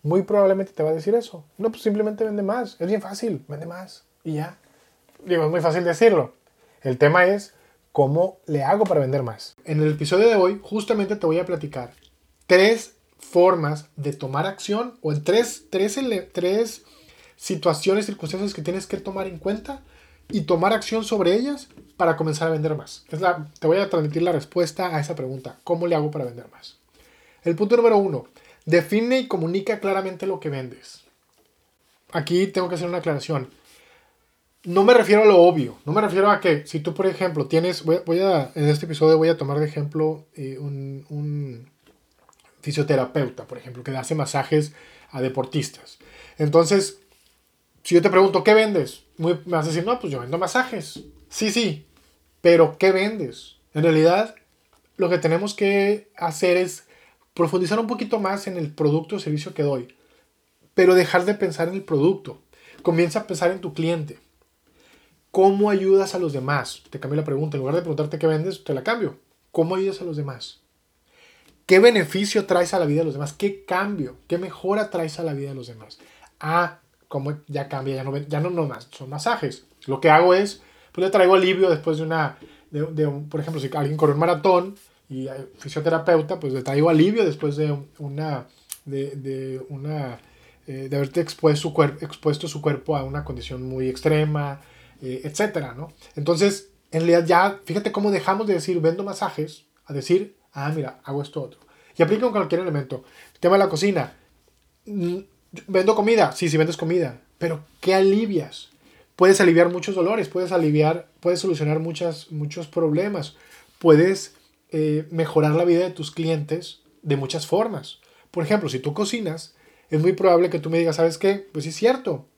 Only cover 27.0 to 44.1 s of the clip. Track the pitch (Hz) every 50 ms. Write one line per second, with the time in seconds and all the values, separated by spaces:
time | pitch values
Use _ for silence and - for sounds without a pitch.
27 | _ _ _ _ _ _ _ _ _ 165 170 156 214 196 240 240 233 233 220 202
28 | 196 185 156 123 - _ _ - _ _ _ _ _ 156 165 170 160 - 208 214
29 | 233 240 254 262 254 - 202 180 160 165 175 196 196 - 214 208 - 196 190 190
30 | 190 185 185 160 185 196 190 - - 156 139 135 131 123 120 - - - - -
31 | _ _ _ _ _ _ _ _ _ _ _ _ _ _ _ _ _ _ _ _
32 | _ _ - 170 147 151 175 180 196 196 - 190 185 170 180 160 180 175 175 175
33 | - 170 147 135 - - 160 135 127 - _ _ _ _ _ _ _ _ _ _
34 | _ _ _ _ _ _ _ _ _ _ _ _ _ 170 175 190 202 226 247 233
35 | 214 - 208 208 220 214 196 175 170 175 165 156 127 113 - - _ 143 165 214
36 | 214 190 165 190 196 208 202 202 - 180 156 147 147 - - 156 147 175 160 -
37 | 190 190 190 - 190 180 156 151 135 - - 160 170 180 175 - - 156 165 175
38 | 170 - 165 175 190 196 180 151 135 127 - 160 147 147 147 147 175 165 156 143
39 | 156 156 160 156 160 165 165 165 143 139 143 151 151 147 - 151 147 147 - 156
40 | 156 156 156 151 - _ _ - 139 131 135 131 147 143 143 139 139 135 139 135
41 | 143 _ 151 147 147 147 147 147 143 135 120 117 131 143 _ _ _ _ _ _
42 | _ _ _ _ _ _ _ _ _ _ _ _ - 147 147 151 143 151 147 135
43 | 127 123 - 151 135 120 - - - - 127 123 - 131 120 127 123 143 135 131
44 | 127 -